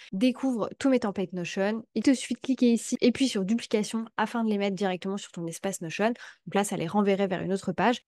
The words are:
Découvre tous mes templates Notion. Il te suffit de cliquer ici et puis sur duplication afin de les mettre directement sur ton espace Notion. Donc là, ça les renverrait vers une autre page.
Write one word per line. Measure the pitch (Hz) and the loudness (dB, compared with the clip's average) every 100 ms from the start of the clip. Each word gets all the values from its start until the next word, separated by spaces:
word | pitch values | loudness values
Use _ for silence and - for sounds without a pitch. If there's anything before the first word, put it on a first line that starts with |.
| - | -10
Découvre | 190 254 247 269 240 185 - | 0 2 2 0 -2 -4 0
tous | 277 | 2
mes | 254 | 2
templates | 220 196 185 | 2 -2 -4
Notion. | 180 170 - 196 226 - | -4 -4 -2 0 -2 -4
Il | - | 0
te | 214 | 2
suffit | 254 - | 2 0
de | 247 | -6
cliquer | - 262 247 | -4 2 4
ici | 233 - 247 | 4 0 0
et | 247 | 2
puis | 226 262 | 4 0
sur | 214 190 | 0 0
duplication | 226 - 220 214 226 226 - | -2 0 -2 0 -4 -6 -4
afin | 220 240 | -2 0
de | 220 | 0
les | 202 | 0
mettre | 202 185 | 0 0
directement | 196 185 190 196 | -2 -2 -4 -6
sur | - | -8
ton | - 170 | -8 -8
espace | 160 196 185 | -6 -6 -6
Notion. | 165 - 208 | -6 -2 -2
Donc | 240 - - - 190 | -2 -10 -18 -4 -2
là, | |
ça | 202 190 | 0 -2
les | 165 | 0
renverrait | 202 202 196 196 | 2 4 2 2
vers | 180 | -2
une | 170 | -2
autre | 190 - | -4 -2
page. | 180 190 247 | 0 0 0